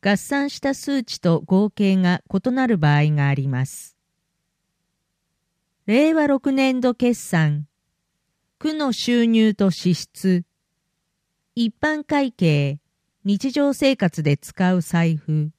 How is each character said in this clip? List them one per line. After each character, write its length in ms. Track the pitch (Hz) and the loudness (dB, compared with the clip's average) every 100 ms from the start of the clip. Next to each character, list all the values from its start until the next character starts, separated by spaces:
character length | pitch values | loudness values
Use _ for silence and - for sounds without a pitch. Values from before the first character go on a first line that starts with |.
合 160 | 196 202 | 0 -2
算 340 | - 277 285 | -2 -4 -4
し 100 | - | -4
た 140 | 277 | -6
数 280 | 269 - 277 | -4 -4 -4
値 180 | 240 - | -4 -4
と 220 | 180 165 - | 0 0 2
合 240 | 185 208 | 0 0
計 260 | - 202 190 | 0 0 2
が 240 | 180 180 _ | 2 0 _
異 180 | 196 247 | -4 -2
な 160 | 254 262 | -2 0
る 120 | 208 | 2
場 180 | 151 147 | 2 2
合 100 | 151 | 2
が 200 | 151 139 | 2 0
あ 80 | |
り 140 | 139 135 | 0 -2
ま 180 | 127 131 | -4 -4
す。 300 | - - _ _ _ _ _ _ _ _ _ _ _ _ _ _ _ _ _ _ _ - | -8 -20 _ _ _ _ _ _ _ _ _ _ _ _ _ _ _ _ _ _ _ -2
令 280 | 226 302 | 2 4
和 120 | 320 294 | 2 2
六 240 | 277 - | 0 0
年 300 | 269 269 254 | 0 0 0
度 140 | 247 | -2
決 260 | 240 240 233 | 0 0 -2
算。 460 | - 170 156 147 147 _ _ _ _ _ _ _ _ _ | -2 0 0 -2 -6 _ _ _ _ _ _ _ _ _
区 160 | 311 | -6
の 180 | 311 285 | -2 -4
収 320 | 233 - 240 | -4 -2 0
入 300 | 233 226 220 | 2 4 2
と 160 | 208 196 | 2 0
支 240 | 170 180 | 0 0
出。 500 | 170 - - 190 180 175 _ _ _ _ _ _ _ _ _ _ | -2 -4 -6 0 0 -2 _ _ _ _ _ _ _ _ _ _
一 200 | - 233 - | -4 -4 -2
般 260 | 302 302 | -4 -4
会 280 | 294 294 269 | -2 -2 -2
計。 480 | - 170 147 143 143 _ _ _ _ | 0 0 2 -2 -6 _ _ _ _
日 260 | 196 202 269 | -4 -2 -2
常 220 | 269 285 | 0 -2
生 240 | 269 277 262 | 0 0 2
活 260 | 180 - | 0 0
で 140 | 151 143 | -2 -2
使 380 | - - 180 | -4 -2 0
う 80 | 185 | 0
財 340 | 165 175 170 156 | 0 0 0 -2
布。 340 | - 156 151 | -2 -4 -4